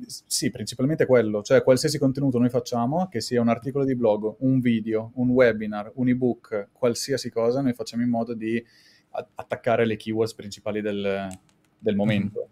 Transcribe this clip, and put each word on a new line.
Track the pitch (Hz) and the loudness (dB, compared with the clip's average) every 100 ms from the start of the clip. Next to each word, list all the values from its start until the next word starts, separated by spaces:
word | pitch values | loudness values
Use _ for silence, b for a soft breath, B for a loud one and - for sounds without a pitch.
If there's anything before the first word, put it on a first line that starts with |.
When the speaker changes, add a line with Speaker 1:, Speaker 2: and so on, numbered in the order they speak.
Speaker 1:
s-, | - - - | -8 -16 -8
sì, | - 131 | -4 -4
principalmente | - 104 - 135 160 - | -4 -8 -2 0 2 4
quello, | 123 107 104 | 4 4 -2
cioè | - 127 | 2 4
qualsiasi | 131 127 156 139 | 6 4 2 0
contenuto | 135 139 139 120 | 0 0 0 2
noi | 123 | 2
facciamo, | 123 - 117 123 165 185 | 0 -2 -2 0 -2 -2
che | 110 | -6
sia | - 120 | -2 2
un | 117 | 2
articolo | 117 139 139 | 0 -2 -2
di | 135 | 0
blog, | 123 117 104 107 - | 2 2 2 -2 -2
un | 131 131 | 2 4
video, | 120 113 110 110 113 | 4 2 0 -2 -4
un | 127 123 | -2 2
webinar, | 127 120 110 107 104 107 | 6 6 4 -4 -6 -8
un | 131 127 | -2 0
ebook, | 123 123 107 - 107 101 | 2 0 -2 -6 -8 -8
qualsiasi | _ 123 113 - 127 117 | _ -2 -2 -4 -6 -4
cosa, | 113 113 135 | -2 0 0
noi | 135 | 0
facciamo | 120 110 117 | -2 -6 -4
in | 123 | -2
modo | 117 113 | -2 -4
di | 113 110 113 b b b b _ | -4 -4 -4 b b b b _
a-, | - - | -12 -12
attaccare | - - 127 123 113 | -14 -8 -4 2 2
le | 113 | 2
keywords | 107 113 110 113 | -2 -4 -2 -2
principali | - 101 - 107 104 | -4 -16 -10 -6 -4
del, | 104 101 101 98 95 92 _ _ _ _ | -4 -2 -2 -4 -6 -10 _ _ _ _
del | 110 | -2
Speaker 2:
Mhm. | 101 | 0
Speaker 1:
momento. | 104 104 101 - - | 2 0 -2 -6 -12